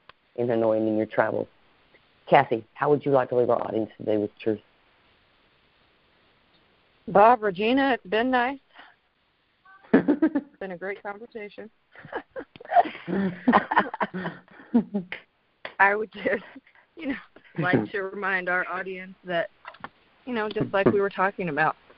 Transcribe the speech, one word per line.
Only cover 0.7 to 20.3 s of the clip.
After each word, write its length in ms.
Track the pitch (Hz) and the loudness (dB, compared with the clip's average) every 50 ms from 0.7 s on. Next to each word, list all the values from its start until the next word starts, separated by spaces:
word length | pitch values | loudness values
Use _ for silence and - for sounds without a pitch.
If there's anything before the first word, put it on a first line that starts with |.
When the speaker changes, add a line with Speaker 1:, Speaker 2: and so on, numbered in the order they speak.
| 110 | 2
Speaker 1:
and 100 | 110 110 | 2 0
in 100 | 110 107 | 0 0
your 80 | 107 110 | 0 -2
travels. 420 | 107 - - 110 107 110 110 107 - _ _ _ _ _ _ _ _ _ _ _ _ _ _ _ | -2 0 0 0 0 0 -4 -6 -6 _ _ _ _ _ _ _ _ _ _ _ _ _ _ _
Cassie, 360 | - 175 147 131 - 123 113 110 _ _ | 6 6 6 6 6 0 -4 -4 _ _
how 160 | - 139 147 | -4 2 2
would 160 | 147 135 - | 2 2 2
you 60 | 143 | 2
like 180 | 139 131 123 - | 2 2 2 2
to 60 | 123 | 2
leave 140 | 123 120 110 | 0 2 2
our 120 | 117 - - | 2 0 0
audience 240 | - 101 110 107 104 - | -4 -4 -4 -4 -4 -8
today 200 | - 117 110 107 | -10 -4 -2 0
with 140 | 104 104 104 _ - | 0 0 -2 _ -6
truth? 220 | - 113 107 104 _ _ _ _ _ _ _ _ _ _ _ _ _ _ _ _ _ _ _ _ _ _ _ _ _ _ _ _ _ _ _ _ _ _ _ _ _ _ _ _ _ _ _ _ _ _ _ _ - | -4 -4 -4 -4 _ _ _ _ _ _ _ _ _ _ _ _ _ _ _ _ _ _ _ _ _ _ _ _ _ _ _ _ _ _ _ _ _ _ _ _ _ _ _ _ _ _ _ _ _ _ _ _ -10
Speaker 2:
Bob, 360 | 220 170 - 208 226 247 220 214 | 2 6 8 8 8 8 6 2
Regina, 480 | 208 175 180 214 226 262 277 269 277 247 | -4 -2 0 0 2 2 2 2 2 0
it's 140 | - - | -2 -4
been 240 | 185 208 220 240 262 | -4 -2 0 0 2
nice. 280 | 254 247 240 262 277 269 _ _ _ - - - _ _ _ _ _ _ _ _ _ _ _ _ _ _ _ - - - _ - - | 0 0 0 -2 -6 -10 _ _ _ -20 -20 -20 _ _ _ _ _ _ _ _ _ _ _ _ _ _ _ -20 -20 -12 _ 6 6
Speaker 3:
<laughs> 0 | |
Speaker 2:
It's 680 | 277 - - 294 294 320 311 - 285 - - _ - | 6 6 4 2 2 2 0 0 -2 -6 -6 _ -14
been 120 | 196 190 | -12 -12
a 60 | 180 | -10
great 260 | 170 185 196 196 - - | -10 -10 -10 -10 -10 -12
conversation. 680 | 202 202 208 233 - - 226 208 208 - - 202 226 _ _ _ _ _ - - - - 311 - _ - 523 - _ _ - - - - 740 - - - - - | -14 -14 -14 -16 -18 -16 -14 -14 -14 -16 -18 -20 -20 _ _ _ _ _ -20 -20 -12 -12 -12 -12 _ -16 -16 -16 _ _ -20 -10 0 2 2 2 2 -2 -12 -8
<laughs> 260 | 175 180 196 196 185 180 - - 254 214 202 - - - - - 262 - - - - - 185 180 170 - - _ _ - - - - - 226 - - 202 202 175 - - - - _ _ _ _ _ _ _ - - - - | -4 -4 -2 -2 -2 -4 -2 0 2 4 4 2 2 0 0 0 0 -4 -6 -6 -6 -6 -8 -8 -8 -10 -12 _ _ -20 -20 -14 0 0 0 0 0 -6 -8 -8 -8 -14 -18 -18 _ _ _ _ _ _ _ -20 -12 0 2
I 160 | 196 196 202 | 2 2 2
would 160 | 214 220 190 - | 0 -4 -8 -10
just, 300 | 208 190 247 202 214 - - - 277 _ _ _ - _ _ _ | -6 -4 -4 -4 -4 -6 -14 -20 -20 _ _ _ -20 _ _ _
you 120 | 339 330 | -12 -8
know, 80 | 269 247 - - _ _ - _ - - 170 | -8 -8 -8 -12 _ _ -20 _ -16 -8 -4
like 320 | 156 180 175 113 107 - | -2 0 0 0 0 -2
to 100 | - 202 | -6 -8
remind 480 | 190 190 202 202 196 190 190 185 180 180 | -8 -8 -8 -6 -4 -2 -2 -2 -2 -2
our 160 | 180 180 180 | -2 -2 -2
audience 480 | - 175 185 190 190 185 185 185 190 190 _ - | -4 -6 -8 -8 -10 -12 -12 -14 -16 -20 _ -10
that, 240 | 180 175 165 - - _ _ - - - - - - _ _ _ _ _ _ - | -4 -4 -4 -4 -4 _ _ -20 -20 -20 -18 -18 -18 _ _ _ _ _ _ -12
you 80 | 262 | -8